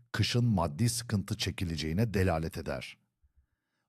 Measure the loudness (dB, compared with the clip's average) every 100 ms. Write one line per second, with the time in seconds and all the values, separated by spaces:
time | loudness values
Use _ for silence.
0 | _ -2 0 2 4 4 2 2 0 0
1 | -2 -2 0 -4 -4 -2 -4 -2 -2 0
2 | 0 2 2 2 -2 -6 -6 -6 -8 -16
3 | _ _ _ _ _ _ _ _